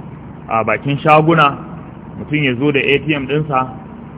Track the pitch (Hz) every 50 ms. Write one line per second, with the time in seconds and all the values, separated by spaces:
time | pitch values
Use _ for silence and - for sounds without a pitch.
0 | - - - - - - - - - - 113 113 107 113 107 107 - 135 143 139
1 | - 160 151 156 156 156 170 160 147 143 131 120 - - - - - - - -
2 | - - - 98 98 - 147 151 147 131 123 113 139 147 143 135 120 - 139 143
3 | - 151 156 143 131 123 143 151 151 151 139 127 131 127 - - - - - -
4 | - - -